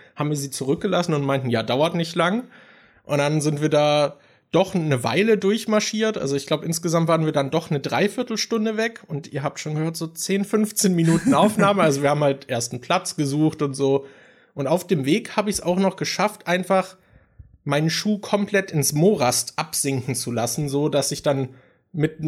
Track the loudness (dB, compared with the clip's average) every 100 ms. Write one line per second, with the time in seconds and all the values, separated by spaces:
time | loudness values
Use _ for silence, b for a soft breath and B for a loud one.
0 | B B -2 -2 -4 -4 -2 -2 0 0
1 | 0 0 0 0 0 -2 0 0 0 0
2 | -4 0 0 0 -6 B B B B B
3 | -4 0 2 0 0 0 2 4 4 4
4 | 2 -2 b b b 2 2 0 0 0
5 | 0 2 2 2 2 0 0 0 0 -2
6 | -2 -2 -2 -2 0 -2 -2 -4 0 2
7 | 2 2 2 0 0 -2 -2 -4 -2 0
8 | 0 -2 -6 -4 -2 -2 -2 -2 -4 -6
9 | -10 -10 -8 -6 -6 -6 -6 -4 -4 -4
10 | -8 -8 -4 -2 0 0 0 0 2 4
11 | 4 4 4 4 4 4 2 4 2 2
12 | 2 2 2 0 -4 -6 -6 -6 -2 -2
13 | -2 -4 -2 2 0 0 -4 0 2 2
14 | -2 B B B B -6 -2 0 0 0
15 | 2 0 0 -4 -2 -2 0 2 2 0
16 | -4 -2 -2 -2 -4 -2 2 0 0 -8
17 | b b b b b _ -2 0 0 0
18 | -2 -2 -2 -2 0 -2 -2 -2 0 2
19 | 2 4 2 0 -4 -8 -6 -4 -2 -2
20 | -4 -4 -4 -2 -2 -2 -2 0 0 0
21 | -2 -2 -2 0 -2 B B B B -2
22 | -2 -2